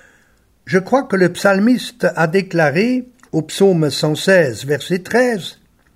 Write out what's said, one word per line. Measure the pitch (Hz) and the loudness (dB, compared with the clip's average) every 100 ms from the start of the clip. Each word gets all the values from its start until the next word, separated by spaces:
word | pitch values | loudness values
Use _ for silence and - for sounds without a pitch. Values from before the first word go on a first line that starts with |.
| _ _ _ _ _ _ - | _ _ _ _ _ _ -4
Je | 190 | -2
crois | 180 254 | 0 -2
que | 269 190 | 0 0
le | 175 | 0
psalmiste | 175 202 196 214 254 - - 175 170 | 2 0 2 2 0 -2 -4 -2 0
a | 160 | 0
déclaré | 185 190 165 151 143 226 254 247 _ _ | 0 -2 0 0 2 0 -2 -6 _ _
au | 160 | -6
psaume | 156 - 196 175 151 | -4 2 2 4 0
cent | 131 156 151 | 0 -2 -2
seize, | - 190 151 110 131 | 2 4 2 -2 -4
verset | 147 - 185 | -4 -4 -6
treize, « | 185 226 247 214 - - _ _ _ | -2 0 0 -2 -8 -16 _ _ _